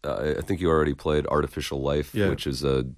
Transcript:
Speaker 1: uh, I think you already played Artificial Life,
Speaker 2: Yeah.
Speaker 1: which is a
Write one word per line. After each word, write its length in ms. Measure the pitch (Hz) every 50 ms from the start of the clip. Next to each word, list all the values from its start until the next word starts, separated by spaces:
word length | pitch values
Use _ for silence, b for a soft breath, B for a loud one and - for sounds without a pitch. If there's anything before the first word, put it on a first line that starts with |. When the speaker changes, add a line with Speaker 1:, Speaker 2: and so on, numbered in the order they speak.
| -
Speaker 1:
uh, 300 | 73 69 - 69 76 76 -
I 20 |
think 180 | 92 - 101 85
you 100 | 92 85
already 240 | 82 80 76 73 71
played 320 | - - 80 76 76 71 -
Artificial 540 | - 76 73 73 - 80 73 - - 71
Life, 320 | 67 71 71 73 71 - -
Speaker 2:
Yeah. 140 | 107 101 95
Speaker 1:
which 180 | 71 65 - 76
is 160 | 69 64 69
a 220 | 69 67 65 64 65 64